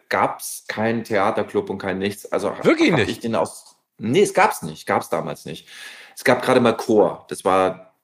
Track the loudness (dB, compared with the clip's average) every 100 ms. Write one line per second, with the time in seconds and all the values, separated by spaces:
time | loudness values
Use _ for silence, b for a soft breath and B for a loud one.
0 | -4 0 0 -2 -12 -12 -10 -4 -2 -2
1 | -2 0 0 0 -2 -2 -4 -4 -6 -4
2 | -4 -6 -6 -4 -4 0 2 4 4 2
3 | 0 -2 -4 -2 -2 -6 -20 _ _ -8
4 | -2 2 2 4 2 2 -10 -10 -4 -2
5 | -2 -4 -4 -8 -12 -14 B B B B
6 | B -4 0 2 4 4 4 2 2 4
7 | 4 0 -10 -6 0 2 2 0 -12 _